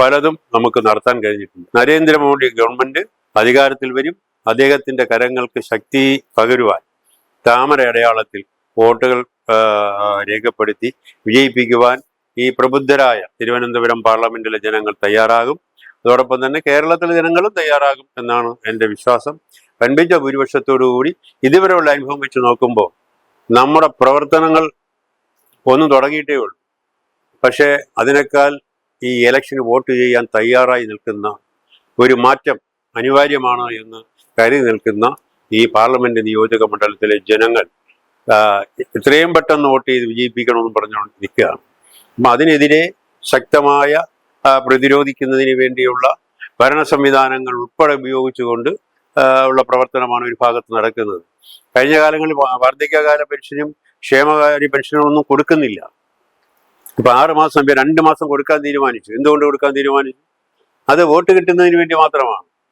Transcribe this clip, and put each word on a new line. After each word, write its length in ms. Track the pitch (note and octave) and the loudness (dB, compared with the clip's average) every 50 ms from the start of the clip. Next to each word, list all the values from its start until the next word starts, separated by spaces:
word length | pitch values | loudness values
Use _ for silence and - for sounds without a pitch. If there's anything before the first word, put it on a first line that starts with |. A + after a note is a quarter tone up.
പലതും 380 | C3 C3 C#3+ D3 C#3+ D#3 D#3+ - _ - A#2 | 2 2 2 2 0 0 -4 -4 _ -4 -4
നമുക്ക് 320 | A#2 A#2 A#2+ - B2 G#2+ | -2 -2 0 -2 0 0
നടത്താൻ 380 | G#2+ G#2+ G#2+ - B2 B2 A#2+ G#2+ | 0 0 0 0 -2 -2 -2 -4
കഴിഞ്ഞിട്ടുണ്ട്. 540 | G#2 G#2 G#2 G2 - _ F2+ E2+ _ - A#2+ | -6 -6 -6 -10 -16 _ -20 -12 _ -2 0
നരേന്ദ്രമോദി 680 | B2 C#3 D#3 D#3+ D#3+ D#3 D3+ D3+ D3 C#3+ C#3+ C#3 C3 B2 | 2 2 2 2 4 2 2 2 4 2 2 2 0 -2
ഗവൺമെന്റ് 720 | A2+ A2+ A#2 A#2 B2 B2 C3 C3+ C3+ D#3+ G#3 - _ _ _ _ - | 0 0 0 0 0 -4 -6 -4 -4 -8 -10 -10 _ _ _ _ -2
അധികാരത്തിൽ 560 | G#2+ G#2+ A#2+ B2+ C#3 C#3 C3+ C3+ - C#3 C3 | 0 2 2 4 2 2 2 0 -4 -8 -6
വരും. 240 | B2+ C3+ C3+ D#3+ F3 _ _ _ _ _ - | -6 -6 -6 -6 -8 _ _ _ _ _ -4
അദ്ദേഹത്തിന്റെ 580 | A2+ A2+ B2 C3+ C#3 C#3+ C#3 - C#3 C3 B2+ B2 | -4 0 2 2 2 2 0 -2 -6 -4 -4 -2
കരങ്ങൾക്ക് 560 | A#2+ A#2 A2+ B2 B2+ B2+ B2+ B2 A#2 - B2 | 0 0 -2 -2 -2 -4 -6 -6 -6 -8 -10
ശക്തി 640 | G#2+ - A#2 G#2+ - - - C3+ C3+ C3+ C3+ C#3 _ _ - A2+ | -8 -6 -8 -8 -8 -4 -2 0 0 0 0 -2 _ _ -2 0
പകരുവാൻ 420 | A2 A#2 B2+ B2 A#2+ G#2 F#2 E2+ _ _ _ _ _ _ _ _ _ _ _ _ - | 2 2 2 2 2 0 -2 -2 _ _ _ _ _ _ _ _ _ _ _ _ 0
താമര 340 | A#2+ A#2 B2 C3 C#3+ D3 C3+ | 0 2 2 2 0 0 0
അടയാളത്തിൽ 640 | B2+ A#2+ A#2 A#2 A#2 A#2 A2+ A2 A2 _ - G2 G2 _ _ _ _ _ - A2+ | 0 0 0 2 2 2 0 0 -4 _ -10 -16 -16 _ _ _ _ _ 0 2
വോട്ടുകൾ, 460 | A2+ A#2 A#2+ A2+ B2+ B2+ B2+ B2 B2 _ _ _ _ - | 2 2 2 2 0 0 0 -2 -4 _ _ _ _ 0
ആ, 60 | A2+ A2 A2 A2 G#2+ G#2 G#2 G2+ G2+ G2+ G#2 G#2 G2+ G2+ G2+ G2+ | 0 2 2 2 0 0 -2 -4 -4 -4 -4 -4 -4 -4 -6 -6
രേഖപ്പെടുത്തി 640 | G#2+ A2 G#2+ A#2 - - G#2+ G#2 G#2 - A#2 B2+ - _ _ - _ _ - | -6 -4 -4 -6 -4 -4 -4 -4 -4 -6 -8 -10 -10 _ _ -20 _ _ -6
വിജയിപ്പിക്കുവാൻ 760 | A2 A2 C3 C3+ C3 A2+ B2 B2 A#2 A#2+ A#2 A#2+ B2 B2+ C3+ - _ _ _ _ _ - A#2+ | 0 2 2 2 2 0 -2 0 0 2 2 2 2 0 -2 -8 _ _ _ _ _ -8 -4
ഈ 120 | B2 C3 | -4 -4
പ്രബുദ്ധരായ 720 | C3 - B2+ C3 C3 C#3 C3+ C3 C#3+ C#3 C3+ B2+ A#2 G#2 F#2 - _ - | -2 0 0 0 0 0 2 2 2 2 4 2 0 -2 -6 -12 _ -10
തിരുവനന്തപുരം 640 | A#2 A2+ A#2+ B2 A#2+ A#2+ A#2 A#2+ A#2 A#2 A#2 A#2 | -6 -4 -4 -4 -4 -4 -4 -4 -2 -2 -4 0
പാർലമെന്റിലെ 560 | A2+ A2+ A2 A2 A2+ A2+ A#2 A#2 A2 A2 A2 G#2+ | 0 0 0 0 0 -4 -6 -6 -10 -8 -8 -6
ജനങ്ങൾ 360 | G2+ G#2+ G#2+ G#2+ G#2+ G#2 G#2 - - | -6 -4 -4 -4 -4 -6 -8 -4 -4
തയ്യാറാകും. 540 | G2+ G#2 A2 A2 A2+ A#2 A#2 A#2 C3 D3+ F3+ _ _ _ _ _ - _ _ - | -2 0 2 2 2 2 0 0 -2 -6 -8 _ _ _ _ _ -20 _ _ 0
അതോടൊപ്പം 400 | A#2 B2 B2+ C3 B2 C3 B2+ C3 | 2 2 2 2 0 -2 -4 -4
തന്നെ 140 | C3+ C#3+ D#3+ - | -4 -4 -4 -2
കേരളത്തിലെ 480 | D3 C#3 D3 D#3 D#3+ E3+ E3 F3 E3+ E3+ | 0 0 0 2 0 -2 -2 -2 -2 -2
ജനങ്ങളും 400 | E3+ D#3+ E3 E3 F3 F#3+ G#3+ G#3 F3+ | 0 0 0 0 0 -2 -2 -4 -4
തയ്യാറാകും 480 | E3 D3+ D3 C#3+ C#3+ C#3 C#3 C3 C3+ _ - B2+ | -2 0 0 2 0 0 -2 -4 -10 _ -16 -12
എന്നാണ് 360 | A#2+ A#2+ A#2 A#2+ A#2 A#2 A#2+ _ - | -6 -4 -4 -2 -4 -4 -8 _ -10
എൻ്റെ 200 | A2 A2+ A2 A2 | -8 -4 -2 -2
വിശ്വാസം. 520 | G#2+ G#2 - - B2 B2 A2+ - D3 D3+ E3 _ _ _ _ _ _ _ - | -4 -4 -4 0 0 0 0 -2 -8 -14 -14 _ _ _ _ _ _ _ -4
വൻപിച്ച 320 | A#2 B2 C#3 D3+ E3+ E3+ F3+ | -2 0 2 0 2 2 0
ഭൂരിപക്ഷത്തോടു 680 | D#3+ C#3 C3+ C3+ C#3 C3+ - - C#3 - - C3+ B2+ B2+ | 0 0 -2 -4 -4 -4 -4 -4 -4 -2 0 0 0 0
കൂടി 300 | B2+ B2 B2 C3 E3 F3 _ _ _ _ - | 0 0 -2 -4 -4 -6 _ _ _ _ -4
ഇതുവരെയുള്ള 480 | - C3+ D3 F#3 F#3+ F#3 F#3 F3 D#3+ D3 | 0 2 2 4 2 2 2 2 2 2
അനുഭവം 300 | C#3+ C#3+ C3+ C3+ C#3+ C#3 | 0 0 -2 -8 -10 -10
വെച്ച് 180 | C#3 C3+ - C3 | -8 -8 -4 -2
നോക്കുമ്പോൾ 520 | B2 A#2+ A#2+ - B2+ A#2+ A#2+ G#2+ G2 E2+ _ _ _ _ _ _ _ _ _ _ _ - | 0 0 0 0 -2 -2 0 -2 -2 -2 _ _ _ _ _ _ _ _ _ _ _ 0
നമ്മുടെ 340 | A#2 B2 C3 C#3 D3+ D#3 D#3+ | 2 2 2 4 2 2 2
പ്രവർത്തനങ്ങൾ 840 | D3+ - - B2+ C3 C#3 D3 D3 C#3+ D#3+ D#3+ D#3+ D#3+ D#3+ D#3+ D#3+ D3+ - _ _ _ _ _ _ _ _ _ _ _ _ _ _ _ _ _ - | 0 0 0 0 2 2 0 0 0 0 0 2 2 0 0 0 -2 -8 _ _ _ _ _ _ _ _ _ _ _ _ _ _ _ _ _ 0
ഒന്നും 240 | C3 C3 C#3 D#3+ D3+ | 2 2 2 4 4
തുടങ്ങിയിട്ടേ 440 | C#3 C3 C3 C#3+ D3+ D#3 D3 D3 D3 | 4 2 2 2 -2 -6 -6 -4 -4
ഉള്ളൂ. 220 | C3 A2 G2 - _ _ _ _ _ _ _ _ _ _ _ _ _ _ _ _ - - | -4 -4 -6 -10 _ _ _ _ _ _ _ _ _ _ _ _ _ _ _ _ -2 -2
പക്ഷേ 340 | B2+ B2+ - D3 C#3+ C#3+ C#3+ - _ - - | 0 2 2 2 2 2 -2 -4 _ -6 -4
അതിനേക്കാൾ 640 | A2+ C3 C#3 D3 C#3 - - C#3+ C#3+ C#3+ D3 C#3+ _ _ _ _ _ _ _ - | 0 2 2 0 0 0 0 2 2 2 0 -4 _ _ _ _ _ _ _ -10
ഈ 240 | B2 B2 B2+ A#2+ A#2+ | -8 -4 -2 0 2
ഇലക്ഷന് 340 | A#2+ B2+ - - - C#3 C3+ | 2 2 0 -2 -4 -8 -6
വോട്ട് 300 | B2 A#2 A#2+ C3 B2+ - | -2 0 -2 -2 0 -2
ചെയ്യാൻ 340 | B2+ B2 B2 B2 A#2+ A#2+ A#2 | -2 0 0 0 0 -2 -2
തയ്യാറായി 600 | - - A2 G#2+ A#2 B2 B2+ B2+ B2+ B2+ B2 A#2 | -2 -4 -2 0 2 2 2 2 2 0 -2 -4
നിൽക്കുന്ന 520 | G#2+ G#2 G#2+ - A2+ G#2 G#2 G2+ G#2+ G#2 - _ _ _ _ _ _ _ _ _ _ - - | -8 -12 -12 -10 -10 -10 -8 -8 -10 -10 -12 _ _ _ _ _ _ _ _ _ _ -2 0
ഒരു 160 | B2 B2+ C3 | 2 2 2
മാറ്റം 440 | A#2 A#2+ B2+ C#3 B2+ - D3 B2+ - _ _ _ _ _ _ - | 2 2 0 0 0 -2 -6 -6 -6 _ _ _ _ _ _ -10
അനിവാര്യമാണ് 680 | A#2 A#2+ C3 C3+ C#3 C#3+ D3 C#3+ C3+ C3 B2 B2 A#2+ | -6 -2 2 2 2 2 2 0 -2 -2 -2 -4 -4
എന്ന് 480 | B2 A#2+ A2+ A2 A2 A2 A2+ A2+ A2+ _ _ _ _ _ - - | -6 -10 -10 -14 -16 -20 -20 -20 -20 _ _ _ _ _ 0 0
കരുതി 220 | A2+ A#2 C3+ C#3+ | 2 2 2 2
നിൽക്കുന്ന 560 | B2+ A#2 A2 G#2+ - A2+ G#2 G#2 A2+ B2+ D3 - _ _ _ _ _ - | 0 0 -2 -2 -4 -4 -2 -2 -2 -4 -4 -8 _ _ _ _ _ -4
ഈ 140 | A2 A2 A#2 | 0 0 0
പാർലമെന്റ് 600 | A2+ A2+ G#2+ A2+ B2 C3 B2 B2 B2 A#2 A2+ G#2+ | 2 2 2 2 2 2 0 0 0 -2 -2 -4
നിയോജക 360 | A2 A2 A2 A2 A2+ A2+ A2 | -2 0 0 0 0 0 0
മണ്ഡലത്തിലെ 540 | A2 G#2+ G#2+ G#2 G#2 G#2 G#2 - A2 G#2+ G#2 | 0 0 -2 -2 -4 -4 -4 -4 -2 -2 -2
ജനങ്ങൾ, 500 | G2+ F#2 G2+ G#2+ G#2+ A2+ A#2 A#2 A2+ F2+ _ _ _ _ _ _ _ _ _ _ _ - - | -2 0 0 2 2 2 2 2 0 -2 _ _ _ _ _ _ _ _ _ _ _ -2 0
ആ, 320 | A2 G#2+ G#2+ G#2+ G2+ G2+ G2 - _ - | 2 2 4 2 0 -2 -4 -8 _ -14
എത്രയും 540 | - _ - A#2 - C#3 C#3 D#3 E3 F3 E3+ | -12 _ -6 -2 0 2 4 4 2 2 0
പെട്ടെന്ന് 340 | D#3+ D3+ - D#3 D3 D3 C#3 | 0 2 0 0 0 2 0
വോട്ട് 220 | C3+ C3 - - | 0 0 0 -2
ചെയ്ത് 160 | B2+ B2 A#2+ | -4 -4 -4
വിജയിപ്പിക്കണമെന്ന് 760 | A2+ A2+ A#2 B2 B2 A#2 A#2+ A#2 A#2+ A#2+ A#2 A2+ A2+ A2 A2 | -6 -6 -6 -6 -6 -4 -4 -2 -2 0 0 -2 -2 -4 -6
പറഞ്ഞുകൊണ്ട് 420 | G#2 G#2 G#2+ G#2+ G#2 G#2 _ - | -6 -6 -10 -10 -12 -12 _ -14
നിൽക്കുകയാണ്. 360 | G2 - - - G#2+ G2 F2+ - _ _ _ _ _ _ _ _ _ _ - | -14 -8 -2 -2 -2 -2 -2 -8 _ _ _ _ _ _ _ _ _ _ -6
അപ്പം 140 | - B2 B2+ | 0 2 2
അതിനെതിരെ 600 | A#2+ B2+ D#3 E3 D#3 C#3+ D3 D3 D3+ D#3 E3 F3+ - _ _ _ _ _ | 2 4 2 2 4 4 4 2 2 2 0 -2 -6 _ _ _ _ _
ശക്തമായ, 800 | - - - C3+ C3 - - D3 C#3+ C#3+ C#3+ C#3+ C#3+ C#3+ D3+ D#3+ E3+ - _ _ _ _ _ _ - | -6 -2 -2 -2 -2 0 0 2 2 2 2 2 0 0 0 -2 -4 -6 _ _ _ _ _ _ 0
ആ, 120 | C3+ C3+ C3+ | 2 2 2
പ്രതിരോധിക്കുന്നതിന് 1000 | C3+ B2+ C3 C3 C3 C3+ C#3 C#3+ C#3+ C#3 C3+ - C#3 C3 C3+ C3 C3+ C3 C3 B2+ | 2 0 0 2 2 2 2 2 0 -2 -4 -6 -4 -2 -2 0 0 0 0 0
വേണ്ടിയുള്ള 560 | C3 B2+ B2+ C3 B2+ B2 B2 B2 B2+ C3+ - _ _ _ _ - - - _ - | 0 -2 -2 -2 -2 -2 -2 0 0 -2 -2 _ _ _ _ -20 -20 -10 _ 0
ഭരണ 220 | A#2+ C3+ D3 D#3 | 0 2 2 0
സംവിധാനങ്ങൾ 720 | D3+ - D3+ C#3 C#3 C#3 C3+ C3+ C3+ C3 C3 C3 C3 B2+ B2 | -2 0 0 0 2 2 4 2 2 0 -2 -6 -8 -8 -8
ഉൾപ്പെടെ 400 | A#2+ A#2+ A#2+ _ - D#3+ D3 C#3+ | -8 -10 -8 _ 0 0 0 0
ഉപയോഗിച്ചുകൊണ്ട്, 760 | C3+ C3 C3 C3+ C3 C3 C3 B2+ - B2 A#2+ A#2+ A#2 A#2+ D3 G3 - _ _ _ _ _ _ - C#3+ | -2 -4 -6 -4 -4 -4 -4 -6 -6 -4 -4 -4 -4 -4 -6 -6 -8 _ _ _ _ _ _ -2 0
ആ, 240 | C3+ C3 C3 C3 C3 | 2 4 4 2 2
ഉള്ള 180 | C3 C3 C3 | 2 2 0
പ്രവർത്തനമാണ് 600 | B2+ - B2+ B2+ B2+ B2 - C3 B2 A#2+ A#2+ A#2+ B2 | 0 0 0 0 0 -2 -2 -4 -4 -2 -4 -4 -6
ഒരു 120 | A#2+ A#2 - | -6 -4 -2
ഭാഗത്ത് 320 | B2 A#2+ A#2 A#2+ - - A2+ | -2 -2 -2 -2 -6 -6 -4
നടക്കുന്നത്. 480 | A2 G#2+ A2+ A2+ A#2+ A2 G#2 F#2+ E2+ E2+ _ _ _ _ - - _ _ _ - | -2 -2 -2 -4 -6 -8 -8 -8 -12 _ _ _ _ _ -20 -20 _ _ _ 0
കഴിഞ്ഞ 220 | B2+ C3 C#3+ D#3 D3+ | 0 2 2 4 4
കാലങ്ങളിൽ 360 | D3+ D3+ D#3 D#3 D#3 D#3+ D3+ | 4 2 0 0 -4 -4 -2
വാ-, 260 | C#3+ C#3 C3 B2+ B2 | -2 -2 -2 -2 0
വാർദ്ധക്യകാല 600 | B2+ C3 C3 C#3+ D3+ D3 D#3+ D3+ D3+ D3+ D3 D3 | 0 0 0 -2 -6 -2 -2 0 2 2 0 0
പെൻഷനും 480 | D3 - C#3+ C#3 - - C#3+ C#3+ D3+ D3+ D3+ _ _ _ _ _ | -2 -6 -10 -14 -12 -12 -8 -8 -8 -8 -10 _ _ _ _ _
ക്ഷേമകാര്യ 640 | - - C3+ C3+ C#3+ D3+ D#3 D3+ D3 D3 D3 C#3+ C#3+ | -4 0 2 2 4 2 2 2 2 2 2 0 -2
പെൻഷനും 400 | C#3 C3+ C#3 C3 - D3+ D3+ D3 | -2 -2 -4 -4 -2 -2 0 0
ഒന്നും 180 | D3 D3 D3+ C#3+ - | 2 2 0 0 0
കൊടുക്കുന്നില്ല. 640 | C#3 C#3+ D3 - E3+ D#3 D3 A#2 G#2 F2+ - - _ _ _ _ _ _ _ _ _ _ _ _ _ _ _ _ _ _ _ - - - | 0 0 2 2 0 0 0 -4 -6 -10 -16 -20 _ _ _ _ _ _ _ _ _ _ _ _ _ _ _ _ _ _ _ -14 -4 0
ഇപ്പൊ 120 | A2+ B2 | 2 4
ആറ് 200 | A#2+ B2+ C#3+ E3 | 4 4 4 2
മാസം, 300 | D#3 D3+ D#3 D3+ - D3+ | 2 2 0 2 2 0
ഇപ്പൊ 140 | C#3 C#3 C#3+ | 2 2 2
രണ്ട് 260 | C3 C3 D3+ D#3+ D#3+ | 2 2 0 0 2
മാസം 280 | D#3+ D#3 D#3 - D#3+ D3 | 2 2 0 0 -4 -6
കൊടുക്കാൻ 340 | C#3+ C#3 C#3+ - D#3 D3+ | -4 -4 -2 -2 -2 -2
തീരുമാനിച്ചു. 500 | C#3+ D3 C#3+ C#3 C#3 C3 A#2+ G#2+ _ G#2 | -2 -4 -4 -2 -2 -2 -4 -6 _ -12
എന്തുകൊണ്ട് 320 | A2 A#2+ C#3 D3+ D3+ D3 D3 | -6 -2 0 2 2 2 2
കൊടുക്കാൻ 280 | D3 C#3 C3+ C#3+ C#3 | 0 0 0 -2 -2
തീരുമാനിച്ചു? 500 | C#3 C#3 C#3 C#3 C#3 C#3 C3+ C3 C3 _ _ _ _ _ _ _ _ _ _ _ _ _ - - | -2 -2 -2 -2 0 -2 -2 -4 -8 _ _ _ _ _ _ _ _ _ _ _ _ _ -2 0
അത് 140 | C#3+ D#3+ F3 | 2 2 4
വോട്ട് 280 | D3+ D3+ F3 F3 F#3+ | 4 4 2 4 4
കിട്ടുന്നതിന് 440 | F#3 F#3+ E3+ F#3 F3 F3+ F3+ F3 E3+ | 2 2 4 2 2 4 4 4 4
വേണ്ടി 180 | E3+ E3+ D#3+ E3 | 2 0 0 2
മാത്രമാണ്. 560 | D#3+ D#3 D3+ - C#3+ C3 A#2+ G#2+ F#2 - _ _ _ _ _ | 2 2 2 2 0 -2 -2 -4 -8 -10 _ _ _ _ _